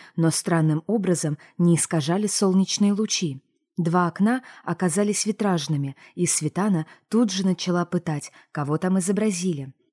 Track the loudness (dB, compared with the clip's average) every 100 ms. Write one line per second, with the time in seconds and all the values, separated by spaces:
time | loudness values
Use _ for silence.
0 | -8 0 0 0 0 2 2 0 0 -2
1 | 0 0 -2 -6 -8 0 4 4 2 -2
2 | 0 0 0 0 2 4 2 2 0 2
3 | -2 -2 -4 -6 _ _ _ -4 0 2
4 | 2 2 2 0 -4 -14 -8 -2 -2 0
5 | 0 0 -2 -2 0 0 0 -2 -4 -8
6 | -14 -4 -2 0 -2 -2 0 0 -2 -12
7 | -4 0 0 0 0 0 0 -2 0 -2
8 | -2 -6 -8 -20 _ -6 -2 -2 2 0
9 | 2 0 0 -2 -4 -4 -8 -16 _